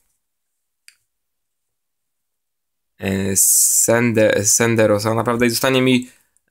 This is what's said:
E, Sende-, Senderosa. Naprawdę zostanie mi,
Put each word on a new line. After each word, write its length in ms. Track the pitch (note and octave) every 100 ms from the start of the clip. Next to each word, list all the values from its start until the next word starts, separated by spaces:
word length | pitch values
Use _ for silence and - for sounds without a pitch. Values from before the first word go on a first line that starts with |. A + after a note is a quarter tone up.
| _ _ _ _ _ _ _ _ - _ _ _ _ _ _ _ _ _ _ _ _ _ _ _ _ _ _ _ _ _
E, 380 | G2 F#2+ G2 G2
Sende-, 1080 | - - - - - A#2 A#2+ A2 G#2+ -
Senderosa. 680 | G2+ - A#2 A2+ G#2+ G#2 A2
Naprawdę 360 | A2+ A2+ A#2 A#2+
zostanie 320 | A2+ C3+ C3
mi, 280 | B2+ B2 B2 _ _ _ _